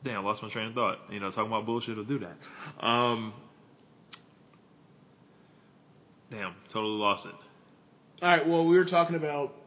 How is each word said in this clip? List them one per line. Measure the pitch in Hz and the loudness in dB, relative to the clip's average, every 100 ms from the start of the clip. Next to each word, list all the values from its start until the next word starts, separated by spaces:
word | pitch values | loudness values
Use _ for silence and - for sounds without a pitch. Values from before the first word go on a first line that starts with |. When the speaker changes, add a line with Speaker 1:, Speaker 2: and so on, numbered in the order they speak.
Speaker 1:
damn, | 135 110 | -6 -6
I | |
lost | 98 107 | -4 -4
my | 107 | -6
train | 113 110 | -6 -6
of | |
thought. | 113 110 - - | -2 -2 -2 -8
You | 104 | -8
know, | 98 | -8
talking | 95 110 | -4 -2
about | 110 110 | -2 -2
bullshit | 117 117 110 | -4 -4 -8
will | |
do | 107 139 | -6 -6
that. | 90 85 - - - - - | -8 -14 -20 -18 -18 -6 0
Um, | 117 120 117 110 107 - - - - _ _ _ - - _ _ _ _ _ _ - _ _ _ _ _ _ _ _ _ _ _ _ _ | 2 2 0 -4 -12 -20 -20 -20 -20 _ _ _ -20 -20 _ _ _ _ _ _ -20 _ _ _ _ _ _ _ _ _ _ _ _ _
damn, | 110 95 90 - | -10 -10 -10 -10
totally | 110 107 107 | -6 -4 0
lost | 104 98 - | 2 0 -4
it. | - - - - _ _ _ _ - | -18 -20 -20 -20 _ _ _ _ -2
Speaker 2:
All | 175 | 4
right, | 170 156 | 6 6
well, | 165 165 | 4 6
we | 175 | 6
were | |
talking | 175 175 170 170 | 6 4 2 0
about | 156 147 139 - | -2 -2 -4 -6